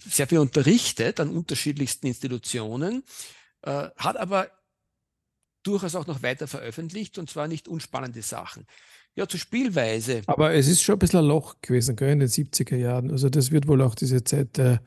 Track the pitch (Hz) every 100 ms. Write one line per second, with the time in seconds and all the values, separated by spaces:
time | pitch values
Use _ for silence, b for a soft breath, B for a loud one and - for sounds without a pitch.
0 | - - 139 165 139 147 139 233 - -
1 | 113 - 151 165 170 131 156 143 131 -
2 | 135 120 135 123 - 127 107 123 175 254
3 | - B B B B _ 143 143 - -
4 | 190 208 185 196 - _ _ _ _ _
5 | _ _ _ _ _ _ - 202 180 175
6 | 151 139 123 131 147 - 117 131 165 196
7 | 208 - 160 160 151 160 - 165 - 131
8 | 127 117 107 113 - 110 104 b b b
9 | b - 196 170 - 240 262 165 113 110
10 | 113 117 104 139 156 160 135 175 - 202
11 | 180 180 151 151 - - - 123 120 113
12 | 135 147 131 - 143 - 131 127 123 123
13 | 127 139 135 143 127 156 143 135 131 -
14 | 127 127 - - 117 - 127 120